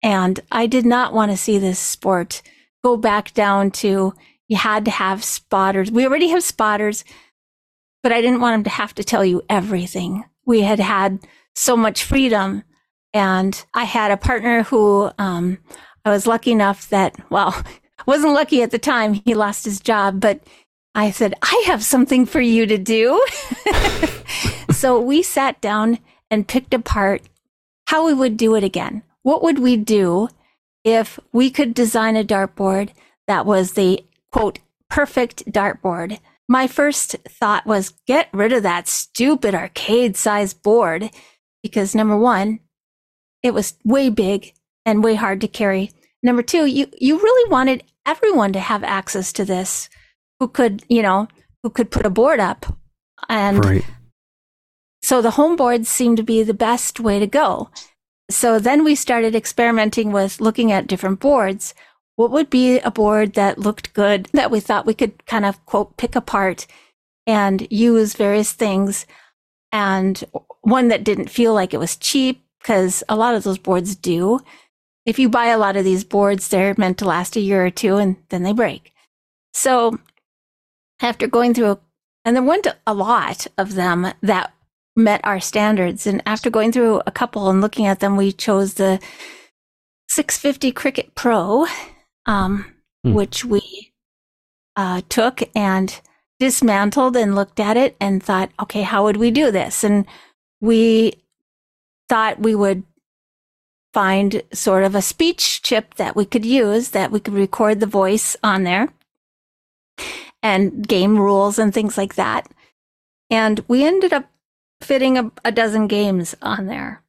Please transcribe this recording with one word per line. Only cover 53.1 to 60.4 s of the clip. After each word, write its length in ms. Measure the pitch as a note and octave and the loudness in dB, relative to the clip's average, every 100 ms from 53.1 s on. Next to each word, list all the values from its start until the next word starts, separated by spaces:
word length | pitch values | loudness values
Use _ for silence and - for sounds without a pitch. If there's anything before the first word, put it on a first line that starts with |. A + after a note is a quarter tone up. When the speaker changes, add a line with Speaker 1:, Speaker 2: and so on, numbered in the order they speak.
| _ - | _ -6
Speaker 1:
And 340 | A3 G3+ G3+ | -2 2 2
Speaker 2:
Right. 220 | C#3 G2 - - _ _ _ _ _ _ _ _ _ _ | 4 2 -2 -10 _ _ _ _ _ _ _ _ _ _
Speaker 1:
so 200 | - B3+ | 0 2
the 100 | A3+ | 2
home 240 | A3+ D4+ E4+ | 4 2 4
boards 320 | B3 A#3+ A3+ | 2 0 -2
seemed 300 | - A#3+ A3+ | 0 2 2
to 60 | |
be 200 | A3 A3 | 2 0
the 100 | A3 | 2
best 460 | G#3 A3+ A#3+ - - | 0 0 0 -4 -4
way 200 | A3+ G3+ | -2 0
to 80 | G3+ | 0
go. 420 | C#4 D#4 - - - - _ _ _ _ | 0 0 -2 -8 -16 -20 _ _ _ _
So 260 | - A#3+ A3 | -2 2 2
then 240 | A3 C#4+ | 4 4
we 120 | D#4 D4 | 4 2
started 400 | - A#3+ A3+ A3 | 0 0 0 -2
experimenting 760 | A3 - A#3 A3+ G#3+ G#3+ G#3+ | -4 0 2 2 0 0 -2
with 300 | G3+ G3 - | 0 -2 0